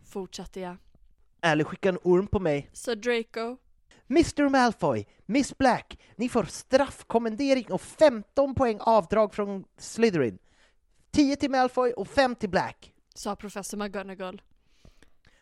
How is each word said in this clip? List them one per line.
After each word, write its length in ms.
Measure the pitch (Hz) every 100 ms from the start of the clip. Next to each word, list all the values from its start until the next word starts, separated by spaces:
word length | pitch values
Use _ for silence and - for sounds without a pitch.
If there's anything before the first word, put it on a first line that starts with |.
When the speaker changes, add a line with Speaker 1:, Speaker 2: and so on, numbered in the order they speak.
| -
Speaker 1:
fortsatte 540 | 202 185 - 180 190
jag. 180 | 180 180 _ _ _ _ _ _
Speaker 2:
Ali 220 | 170 151
skickade 340 | 151 185 196 180
en 40 |
orm 240 | 180 180 202
på 120 | 208
mig, 300 | 170 143 -
Speaker 1:
sa 220 | - - 220
Draco. 640 | 240 233 226 226 226 254 _ _ _ _ -
Speaker 2:
"Mister 420 | 294 - - 285
Malfoy, 560 | 269 247 - 156 113 101 _ -
Miss 320 | 262 - -
Black, 420 | 262 170 - - _ -
ni 140 | 247
får 140 | 240
straffkommendering 1300 | - - - 269 269 - - 233 226 214 277 262 208
och 100 | 180
femton 720 | - - 302 226 - - 277 254
poäng 220 | 247 208
avdrag 520 | - 220 165 208 208
från 300 | - 202 196 - _
Slytherin. 600 | - - 226 170 120 90 _ _ _ _ _ _ _
Tio 240 | 302 277 277
till 160 | 277
Malfoy 400 | 262 254 247 247
och 160 | - 190
fem 280 | - 262 233
till 140 | 202
Black", 440 | 175 117 - - _ _ -
Speaker 1:
sa 200 | 214 196
professor 420 | 208 202 185 208
McGonagall. 640 | 208 196 190 190 185 196 _ _ _ _ - _ - _ _ _